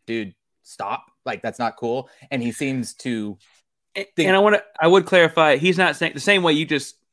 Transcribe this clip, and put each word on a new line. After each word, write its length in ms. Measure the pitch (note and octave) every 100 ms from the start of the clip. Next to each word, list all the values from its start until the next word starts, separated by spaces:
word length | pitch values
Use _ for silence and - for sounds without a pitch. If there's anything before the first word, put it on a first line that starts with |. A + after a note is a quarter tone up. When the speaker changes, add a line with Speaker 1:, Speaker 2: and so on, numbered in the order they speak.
| -
Speaker 1:
"Dude, 280 | A#2 G2+ - _ _
stop. 440 | - - G2+ - _ _
Like, 180 | C3 G#2+
that's 160 | A2+ G#2+
not 180 | A#2 -
cool." 320 | A#2+ B2 C3 _ C3
And 120 | C3+
he 100 | A#2+
seems 420 | A2+ C#3 C3 A2+
to 420 | - C3 A2+ G#2 G2 _ _ _ _ _
Speaker 2:
And, 120 | G3 G3 -
Speaker 1:
think 120 | F#3
Speaker 2:
and 80 | F#3+
I 40 |
wanna, 220 | G#3 G#3 - -
I 60 | D#3+
would 200 | F#3+ -
clarify, 500 | F#3 E3 E3 D#3 C#3
he's 200 | F3+ F3
not 200 | F3+ D3
saying 180 | E3
the 60 | C#3+
same 220 | G3 G3
way 100 | F3
you 120 | D3+
just, 320 | D#3+ D3 - - _